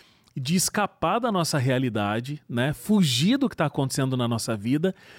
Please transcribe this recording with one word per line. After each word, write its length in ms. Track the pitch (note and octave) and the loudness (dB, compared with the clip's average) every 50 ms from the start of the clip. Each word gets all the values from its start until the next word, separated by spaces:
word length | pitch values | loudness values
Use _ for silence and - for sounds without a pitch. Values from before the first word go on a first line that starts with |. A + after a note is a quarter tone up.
| - - _ _ _ _ _ D3+ | -20 -20 _ _ _ _ _ -8
de 160 | C3 B2+ E3+ | -4 0 0
escapar 640 | F#3+ - - - - G#3 F#3 - _ - D#3+ F#3+ A#3+ | 0 0 0 0 -2 -2 -2 -2 _ -2 0 0 0
da 140 | A3 G#3+ G#3 | 0 0 0
nossa 240 | F#3 E3 - - | 0 0 0 0
realidade, 840 | D3+ A#2+ C3+ B2+ B2+ C3 B2+ G#2+ A2 G#2 G2+ G#2+ A2+ B2 C3 D3 D3 - | 0 2 2 2 2 0 0 0 0 0 0 0 -2 -4 -6 -10 -12 -10
né? 280 | - C3 A#2 B2 C#3+ C#3+ | -6 -4 -2 -2 -2 -2
Fugir 640 | - - - G#3+ G#3+ F#3 D3 A#2+ A#2+ D3 F#3+ B3+ C#4 | -4 0 2 4 4 4 4 2 2 2 2 2 2
do 100 | C#4 A3+ | 0 -2
que 80 | - | 0
tá 80 | - E3+ | 0 -2
acontecendo 500 | C#3+ - - C#3 C3 - - C3+ C3 C3 B2+ | 0 0 0 -2 0 0 0 0 0 0 0
na 100 | B2 A#2 | 0 0
nossa 260 | A#2+ A2+ - - A#2 | 0 -2 -2 -4 -4
vida 400 | G#2 G2+ A#2+ C3 D3+ D#3+ F#3+ F#3 - - - - | -4 -2 0 0 0 0 0 -2 -4 -10 -20 -20